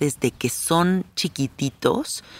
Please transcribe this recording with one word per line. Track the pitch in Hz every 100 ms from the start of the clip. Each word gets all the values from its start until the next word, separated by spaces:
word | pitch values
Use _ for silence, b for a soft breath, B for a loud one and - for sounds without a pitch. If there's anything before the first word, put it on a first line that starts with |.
desde | 147 - 127
que | - 123
son | - - 165 175 185 -
chiquititos, | - 165 - 135 - 139 - - - 311 - B